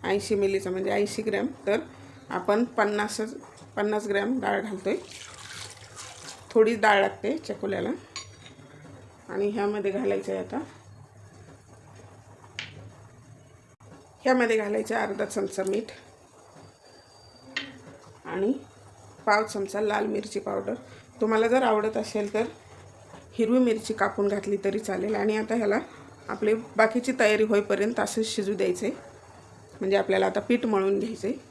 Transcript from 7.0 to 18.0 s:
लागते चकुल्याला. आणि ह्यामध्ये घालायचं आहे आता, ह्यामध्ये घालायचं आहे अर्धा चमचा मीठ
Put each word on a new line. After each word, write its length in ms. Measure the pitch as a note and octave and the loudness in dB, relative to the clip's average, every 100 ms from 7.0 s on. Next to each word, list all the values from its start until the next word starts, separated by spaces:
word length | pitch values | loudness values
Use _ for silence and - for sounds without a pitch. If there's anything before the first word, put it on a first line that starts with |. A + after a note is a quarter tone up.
लागते 360 | G3 - G#3 D#4 | 4 0 -4 -4
चकुल्याला. 520 | - G#3 G3 F#3+ G3+ D#4 - - - - - - - - - - - - - | -6 -6 -4 -2 -2 -4 -8 -14 -14 -20 -20 -20 -20 -20 -20 -20 -20 -20 -8
आणि 200 | G3 G#3 | -2 0
ह्यामध्ये 420 | G#3+ G4+ G#3 G3 | 0 0 0 -2
घालायचं 400 | G3 G3+ G3 F#3+ | 0 0 0 -2
आहे 100 | F#3+ | -4
आता, 180 | F3+ C4+ E4 - - - - - - - - - - - - - - - - - - - - - - - - - - - - - - _ - - - - | -4 -6 -8 -16 -20 -20 -20 -20 -20 -20 -20 -20 -20 -20 -20 -20 -20 -20 -20 -20 -16 -14 -14 -16 -20 -20 -20 -20 -20 -20 -20 -20 -20 _ -20 -20 -20 -4
ह्यामध्ये 340 | C4 B3+ A#3 A3 | 2 4 4 2
घालायचं 380 | G#3 A3 G#3+ A3 | 2 -2 -2 -2
आहे 120 | G#3+ | -2
अर्धा 180 | G3 G3+ | -2 -2
चमचा 380 | G#3+ F#3+ - | -2 -4 -2
मीठ 280 | F#3+ G3+ A3+ - - - - - - - - - - - - - - - C4 C4 C4+ - - - | -2 -2 -4 -14 -20 -20 -20 -20 -20 -20 -20 -20 -20 -20 -20 -20 -20 -20 -10 -10 -10 -16 -20 -20